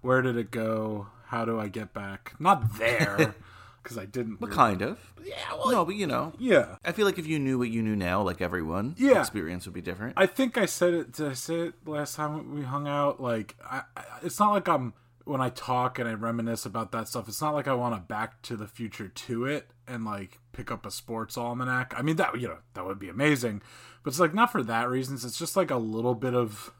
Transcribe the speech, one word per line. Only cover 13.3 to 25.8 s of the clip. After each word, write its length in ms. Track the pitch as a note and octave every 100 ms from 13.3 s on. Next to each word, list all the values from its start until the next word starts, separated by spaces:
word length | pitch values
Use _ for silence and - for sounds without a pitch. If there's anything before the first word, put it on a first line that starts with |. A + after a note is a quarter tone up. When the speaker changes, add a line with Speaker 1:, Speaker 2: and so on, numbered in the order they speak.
| A2+ G#2 -
Speaker 1:
I, 180 | - - - -
I, 80 | - -
it's 160 | F3 -
not 140 | G#3
like 160 | G#3 F3+
I'm, 240 | D3+ B2 - _ _
when 160 | - C3+
I 80 | B2+
talk 500 | B2 - B2+ B2+ B2+
and 80 | A#2
I 60 |
reminisce 540 | G#2+ A2+ A#2 A2+ A#2 -
about 260 | A2 G#2+
that 160 | A#2 A2
stuff, 200 | B2 A2
it's 120 | G2+
not 140 | D3+
like 120 | D3+ C#3
I 60 |
want 220 | B2+ A#2+
a 40 | G#2+
Back 440 | F2 G#2+ A2+ -
to 140 | - A#2
the 100 | G#2
Future 420 | - A2 - G2
to 380 | - - A#2 C3
it 240 | D3 - _ -
and, 160 | B2
like, 340 | A2 G2+ F#2+ - _
pick 180 | - -
up 140 | A2+
a 60 | G2+
sports 480 | - - A2+ A2 -
almanac. 560 | A#2+ A#2+ B2+ B2+ B2 -
I 60 |
mean, 140 | C#3+ D#3+
that, 220 | - -
you 100 | A#2
know, 100 | D#2+ _
that 100 | G2
would 140 | F#2 G2
be 100 | F2
amazing. 540 | F#2 D3 C#3+ A#2+ G#2 - - - -
But 80 | -
it's, 100 | C3+
like, 140 | E3+
not 180 | F#3+ A#3+
for 100 | F#3+
that 260 | A#2 A2+ B2
reasons. 340 | C3 C3 C3+
It's 140 | A#2+ -
just, 180 | E3 G3
like, 140 | E3
a 60 |
little 360 | C3